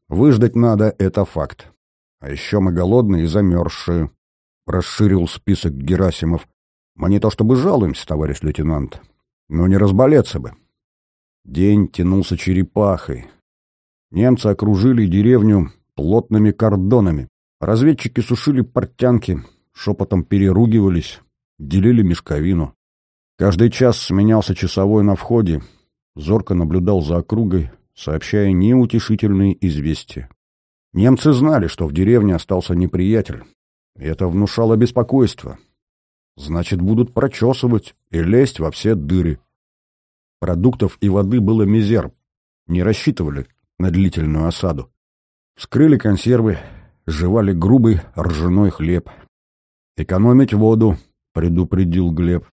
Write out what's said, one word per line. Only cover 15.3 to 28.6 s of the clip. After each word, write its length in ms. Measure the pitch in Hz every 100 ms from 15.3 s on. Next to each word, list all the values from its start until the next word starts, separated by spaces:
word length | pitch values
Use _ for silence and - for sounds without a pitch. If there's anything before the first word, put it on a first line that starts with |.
| 127 107 101 71 - _
плотными 560 | - 73 110 - 107 107
кордонами. 760 | 98 110 101 92 120 95 76 62 _ _ _
Разведчики 600 | 80 110 143 147 120 -
сушили 400 | - 120 - 131
портянки, 840 | - - - - 123 120 - 78 - _ _
шёпотом 520 | - - 98 95 95
переругивались, 960 | 80 101 98 92 117 113 98 85 - - _ _ _ -
делили 440 | 71 92 101 120
мешковину. 720 | 95 85 - 76 80 90 71 - _ _ _ _ _ -
Каждый 320 | 101 87 117
час 280 | - 127 -
сменялся 560 | - 95 107 110 -
часовой 480 | 92 92 - 98 107
на 140 | 104 95
входе, 460 | - 117 98 78 - _ _ _ _
зорко 400 | - 76 110 98
наблюдал 460 | 90 80 90 90 98
за 180 | 73 85
округой, 520 | - 110 107 92 71 - _
сообщая 580 | - - 76 - 104 101
неутешительные 1040 | 90